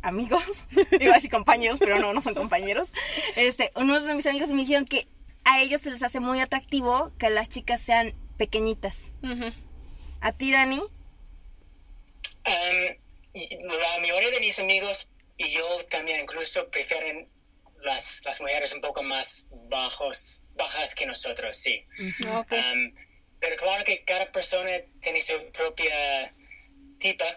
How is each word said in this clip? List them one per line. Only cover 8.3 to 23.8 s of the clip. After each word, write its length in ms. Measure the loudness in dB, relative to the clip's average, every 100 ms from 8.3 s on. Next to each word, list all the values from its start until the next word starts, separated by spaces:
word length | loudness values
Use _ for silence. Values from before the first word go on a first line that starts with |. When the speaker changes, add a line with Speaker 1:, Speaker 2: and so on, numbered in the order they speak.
| -4
Speaker 1:
pequeñitas. 760 | -2 0 0 -2 -6 -8 -14 -10
Speaker 2:
Ujú. 300 | -8 -6 -6 -10 -16 -18 -16 -16 -14 -6
Speaker 1:
¿A 120 | -6
ti, 180 | -2 2
Dani? 320 | 4 4 0 -4 -12 -20 -20 -20 -20 -20 -20 -20 -20 -20 -20 -20 -12 -12 -8
Speaker 3:
Em, 520 | -2 0 2 0 -2 -6 -20 -20 -18
y 220 | -14 -10 -10
la 380 | -6 -2 0 0
mayoría 300 | 0 0 2
de 100 | 2
mis 180 | 0 0
amigos 500 | 0 0 0 -4 -6 -14 _ -8
y 120 | -4
yo 120 | -2 -2 -4 -4
también 320 | -6 -2 -4
incluso 460 | -4 -6 -4 -4 -4
prefieren 580 | -6 -4 -4 -4 -8 -14 _ _ _ _ _
las, 400 | -6 -4 -2 -4
las 160 | -4 -4
mujeres 320 | -2 -2 0
un 60 | -2
poco 220 | -4 -6
más 460 | -4 -2 -2 -2 -6 -20 -6
bajos, 720 | -4 -4 -4 -4 -4 -8 -14 -20
bajas 400 | -8 -6 -4 -4
que 120 | -4 -4
nosotros, 500 | -4 -4 -4 -6 -2
sí. 280 | -2 -2 -6 -10
Speaker 1:
Ujú. 400 | -8 -6 -4 -4
Speaker 2:
Ok. 140 | -2
Speaker 3:
Em, 420 | -2 0 0 -2 -6 -20 _ _ -6
pero 180 | -4 0
claro 280 | 0 0